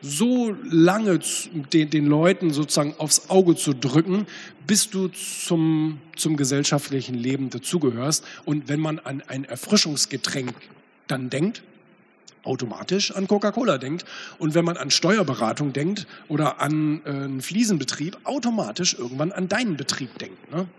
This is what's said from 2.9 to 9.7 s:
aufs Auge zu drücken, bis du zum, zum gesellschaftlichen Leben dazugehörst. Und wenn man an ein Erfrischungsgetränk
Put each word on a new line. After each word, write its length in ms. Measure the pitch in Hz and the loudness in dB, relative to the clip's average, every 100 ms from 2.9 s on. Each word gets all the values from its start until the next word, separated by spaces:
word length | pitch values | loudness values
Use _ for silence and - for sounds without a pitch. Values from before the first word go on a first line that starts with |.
| - | -4
aufs 320 | 151 - - | 0 0 6
Auge 260 | 190 180 160 | 6 6 4
zu 180 | - | 2
drücken, 520 | 127 135 147 185 190 208 - - - 139 | 0 2 2 4 0 -2 -10 -18 -14 0
bis 240 | 208 - | 2 2
du 180 | 190 185 | -2 -4
zum, 880 | - - - - 170 160 156 156 147 - - | -4 -10 -8 0 2 4 2 0 -4 -14 -4
zum 200 | 175 151 | 0 2
gesellschaftlichen 800 | 135 139 143 147 - 135 120 | 2 2 2 0 0 -4 -4
Leben 360 | 123 123 139 131 | -4 -2 -2 -4
dazugehörst. 720 | 120 - 175 143 117 113 - - - | -6 -2 0 0 0 -2 -4 -6 -12
Und 240 | - 151 135 | -4 -4 -2
wenn 120 | 147 | -4
man 180 | 156 156 | -2 -4
an 240 | - 135 - | -8 -10 -8
ein 180 | 131 | -10
Erfrischungsgetränk 1080 | 143 127 - | -8 -10 0